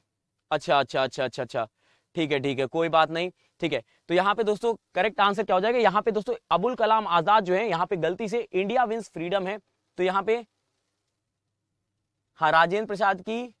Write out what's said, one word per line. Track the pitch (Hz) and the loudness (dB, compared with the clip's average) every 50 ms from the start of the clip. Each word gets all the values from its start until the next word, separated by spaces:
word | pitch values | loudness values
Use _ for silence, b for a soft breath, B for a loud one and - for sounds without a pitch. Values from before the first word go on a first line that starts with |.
| _ _ _ _ _ _ _ _ _ _ | _ _ _ _ _ _ _ _ _ _
अच्छा, | 156 151 - 175 156 139 | -4 -4 0 2 2 2
अच्छा, | 135 - - 139 131 | 2 0 0 -2 -2
अच्छा, | 127 - - 131 | -2 -2 -4 -6
अच्छा, | 123 - - 127 | -4 -4 -6 -8
अच्छा, | - - 123 113 - _ _ _ _ _ _ _ _ _ | -6 -4 -6 -6 -6 _ _ _ _ _ _ _ _ _
ठीक | 175 160 143 | -4 -2 0
है, | 147 139 | 0 0
ठीक | 127 139 131 123 | 0 -2 -2 -2
है, | 135 | -4
कोई | 123 - 165 165 165 | -2 -2 -2 -2 2
बात | 160 160 160 151 | 4 2 2 2
नहीं, | 160 165 175 180 - _ _ _ _ _ | 0 -4 -6 -6 -8 _ _ _ _ _
ठीक | 175 160 139 | -4 -4 -4
है। | 117 - _ _ _ _ | -4 -6 _ _ _ _
तो | - 170 | 0 0
यहाँ | 180 185 202 208 | 2 2 2 0
पे | 214 226 | 0 0
दोस्तों | 202 208 185 - 233 220 - _ _ _ | -2 -2 0 -2 -4 -4 -4 _ _ _
करेक्ट | 180 190 220 - - | -2 -2 0 0 0
आंसर | 196 202 202 214 208 | 0 2 2 -2 -2
क्या | - 190 | 0 0
हो | 185 | 2
जाएगा? | 190 226 240 247 | 2 2 0 4
यहाँ | 220 196 180 208 | 2 4 2 2
पे | 202 233 | 0 0
दोस्तों | 202 208 196 - 233 - - _ | -2 -2 -4 -4 -6 -8 -2 _
अबुल | 165 170 190 240 254 | 0 0 0 -2 0
कलाम | 240 226 214 220 220 214 | 0 0 2 2 0 0
आजाद | 185 170 175 160 202 208 220 196 | 2 0 2 4 4 4 4 4
जो | 175 180 | 2 0
है, | 185 226 | 0 0
यहाँ | 226 170 165 180 | 0 0 -2 -2
पे | - 208 | -2 -2
गलती | 170 156 165 185 185 226 196 | -2 0 -2 -2 -2 -4 -4
से | 208 240 | -4 -4
इंडिया | - - - 180 196 196 233 254 247 | -6 -2 -2 -2 -2 0 2 0 0
विंस | 208 220 233 202 - | 0 -2 -6 -8 -10
फ्रीडम | _ 165 165 175 196 196 185 | _ -8 -6 -4 -2 -2 -2
है, | 185 208 202 - _ _ _ _ _ _ | -4 -6 -8 -12 _ _ _ _ _ _
तो | - 180 | -2 -2
यहाँ | 185 185 196 190 | 0 0 0 0
पे, | 214 220 240 226 _ _ _ _ _ _ _ _ _ _ _ _ _ _ _ _ _ _ _ _ _ _ _ _ _ _ _ _ _ _ _ _ _ _ _ _ _ _ | 0 -2 -2 -2 _ _ _ _ _ _ _ _ _ _ _ _ _ _ _ _ _ _ _ _ _ _ _ _ _ _ _ _ _ _ _ _ _ _ _ _ _ _
हाँ, | - 160 156 | 0 0 4
राजेंद्र | 160 160 170 170 185 208 220 | 6 4 4 4 2 -4 -4
प्रसाद | 202 202 180 214 196 196 180 | -6 -4 -2 0 0 0 -2
की | 185 214 220 233 247 240 208 _ | -6 -8 -6 -6 -8 -10 -16 _